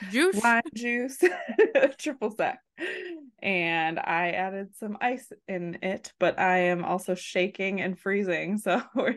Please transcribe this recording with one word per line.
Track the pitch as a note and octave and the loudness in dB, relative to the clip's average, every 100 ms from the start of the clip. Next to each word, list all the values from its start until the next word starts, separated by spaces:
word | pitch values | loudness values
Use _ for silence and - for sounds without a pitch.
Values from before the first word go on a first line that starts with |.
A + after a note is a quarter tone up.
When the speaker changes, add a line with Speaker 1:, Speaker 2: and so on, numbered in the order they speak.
| F#3+ | -4
Speaker 1:
Juice. | A#3 F4+ - | 2 2 4
Speaker 2:
Lime | A#3 A#3 D#4+ | 4 4 2
juice, | A3 A#3+ A#3+ B3+ - F4+ - - A3+ | -6 -2 -2 -2 2 2 2 -4 2
<laughs> | G#4+ - - - | 4 6 2 0
triple | D4+ C4+ G#3+ | -8 -4 -6
sec. | - E3 - _ - F#4 F#4 F4+ E4 C4+ _ | -2 -2 -2 _ -10 -8 -8 -10 -12 -16 _
And | G3 F3+ E3 E3 D#3+ E3 | -2 0 0 0 0 -2
I | - E3+ F3 | 0 0 0
added | F#3 F#3+ G3 G3+ - | 0 -4 -4 -10 -10
some | G#3+ G#3 | -8 -2
ice | B3 B3+ - - - | -2 -2 -8 -20 -8
in | F3+ E3+ E3+ | -6 -6 -4
it, | F#3+ - - - | -4 -6 -8 0
but | F3 - | 2 4
I | F#3 F#3 | 4 4
am | F3+ F3 | 4 2
also | - F3+ - | 0 -2 -2
shaking | F3+ - F#3 F#3+ - F#3+ G3 | -4 -2 -2 -2 -2 -4 -2
and | F#3 F3+ | -4 -4
freezing, | G3 G3+ F#3+ D#3+ D#3+ G#3 | -2 0 0 -2 -2 -2
so | G3+ G#3 - | 0 0 0
<laughs> | B3+ | -2
we're | A3 | 0